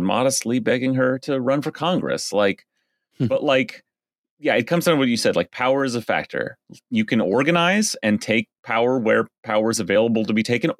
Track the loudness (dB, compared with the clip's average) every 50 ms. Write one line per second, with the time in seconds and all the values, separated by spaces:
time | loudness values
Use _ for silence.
0 | 0 0 0 0 0 0 0 -2 -4 -2 -2 -2 0 0 -2 0 -2 -2 0 0
1 | 0 0 -2 -4 -4 -4 -4 -2 0 0 0 0 -2 -6 -6 -4 -2 -2 0 -2
2 | -2 -2 -4 -4 -4 -2 0 2 2 2 0 -4 _ _ _ _ _ _ _ _
3 | _ _ _ -4 -2 0 0 0 2 2 2 2 0 -2 -8 -18 _ _ _ _
4 | _ _ _ _ _ _ _ -6 -2 0 2 2 2 0 0 0 2 2 2 2
5 | 2 2 0 0 0 0 0 0 -2 -4 -4 -4 0 0 2 0 0 -2 -4 -6
6 | -4 -2 -4 -4 -4 -4 -6 -6 -6 -6 -10 _ _ _ -20 -20 _ -4 -2 -2
7 | 0 0 0 0 2 2 0 0 2 2 2 2 2 2 2 2 0 -2 -4 -2
8 | 0 0 0 0 0 0 0 0 -2 _ _ _ -8 -4 0 0 2 2 0 0
9 | 2 2 2 2 0 -2 _ _ -6 -2 0 0 0 0 0 -2 0 2 2 2
10 | 4 4 2 0 0 0 0 -2 0 0 0 0 0 -2 -2